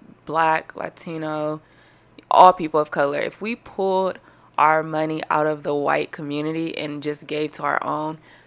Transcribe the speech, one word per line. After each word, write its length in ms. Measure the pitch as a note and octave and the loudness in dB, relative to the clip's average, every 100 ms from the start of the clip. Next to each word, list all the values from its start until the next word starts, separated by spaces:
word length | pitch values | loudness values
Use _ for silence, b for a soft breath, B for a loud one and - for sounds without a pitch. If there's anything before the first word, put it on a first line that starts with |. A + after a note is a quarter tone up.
| - - - | -20 -20 -6
black, 500 | D#3 D#3+ D#3+ - - | 0 2 2 -2 -10
Latino, 840 | - - - D#3+ D#3 D#3 D3+ D#3 b b b b b - - | -12 -12 -12 -8 -6 -4 -6 -6 b b b b b -20 2
all 220 | - F#3 | 8 8
people 260 | F#3 D#3 D#3 | 8 0 0
of 100 | D3+ | 0
color, 300 | E3 C#3+ C#3+ | 0 0 0
if 200 | - - | -6 -6
we 160 | G#3 A#3+ | -8 -8
pulled 640 | - - F#3+ F#3+ F#3+ - b b b - | -10 -4 0 0 0 -4 b b b 2
our 240 | D3+ D#3 | 4 4
money 400 | D#3+ D#3 D#3 D#3 - | 0 -2 -2 -4 -2
out 160 | D#3 D3+ | 0 0
of 160 | D3 | -2
the 140 | D3 D3 | -4 -2
white 360 | C#3+ D3 - | 0 0 -2
community 640 | - D3 D3 D3+ D#3+ E3 - | -8 -8 -6 -4 -4 -6 -6
and 280 | D3+ D3 | -8 -8
just 240 | C#3+ D3 D3 | -8 -8 -8
gave 240 | D3+ D3+ | -6 -6
to 100 | - | -4
our 180 | D3 C#3+ | -2 -2
own, 340 | - D3+ D#3 D#3+ b b | -2 -4 -6 -8 b b